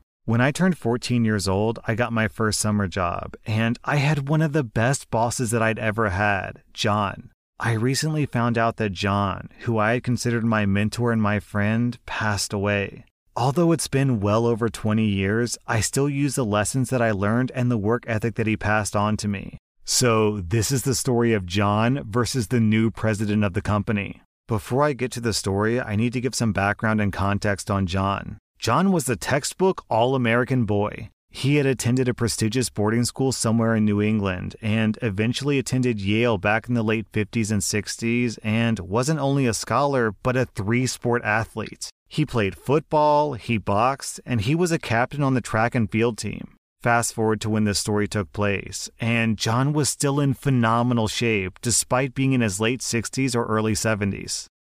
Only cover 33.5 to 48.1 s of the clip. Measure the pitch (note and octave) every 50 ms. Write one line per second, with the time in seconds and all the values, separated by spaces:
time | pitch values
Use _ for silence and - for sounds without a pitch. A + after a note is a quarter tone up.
33.5 | A2 A2+ A2+ A2+ A2+ A2 G#2+ G#2+ G2+ G#2 G#2 G#2+ A2 G#2+ G2 F#2+ F2+ F#2 F#2+ F#2
34.5 | - - - G#2+ G#2+ A2+ A2 A2 G#2+ - - A2+ F#2+ G2 A2 A#2+ B2 - C3+ C#3+
35.5 | C#3+ C3+ A#2+ - C3 C3 B2 B2 A#2 G#2 F#2+ G2 G#2 A2 A#2+ A#2+ A2+ F#2 F2+ G#2
36.5 | G#2+ A2 - - B2 A#2 A2 A2 A2 A2+ G#2 - - A2 G#2 - - A#2 A2 G2
37.5 | A2 G2+ - - - G#2+ G2 - - - A#2 A#2 A#2 A#2+ B2 A#2+ A2 - - A2
38.5 | G#2+ A2+ A#2 A#2 A2 G#2 F2+ F2+ F#2+ A#2 C3 D3 D#3+ D3+ C3+ C#3 C#3 C#3 C3+ A#2
39.5 | G2+ - - - A2 B2 C#3+ C#3+ C#3 B2+ A#2 A2 G2 - - B2+ A#2+ C3 B2 -
40.5 | - - G2 G2+ A#2 A#2+ C3 A#2+ - - - B2 A#2+ A#2+ - A2 G#2+ A2+ A2 -
41.5 | - A2 G2+ - - - - - - _ _ - - - D3+ - - A#2 G#2 G2
42.5 | F2+ - - - C3 B2 - - D#3+ D3+ D3+ D3+ D3 D3 D3+ D3+ C#3 G2 - -
43.5 | A#2 G#2+ - - G2+ G2+ A#2 B2+ C#3 - - - - - - - B2 A2+ F#2+ B2
44.5 | D3+ E3 F3+ E3 E3 D#3 - - A#2 A2+ B2+ - - C#3+ D3 C3+ C3 B2 - -
45.5 | - A2 A2+ A#2+ - B2+ A2 G2 - A2 A2+ A#2+ A2 - - G2+ - - - -
46.5 | - _ _ _ _ _ - A#2+ A#2 A#2 A2+ - - - A2 A2 A2 G#2 - A2
47.5 | G#2+ G#2+ G#2+ G#2 G2 - - - G#2 G#2 G#2 G2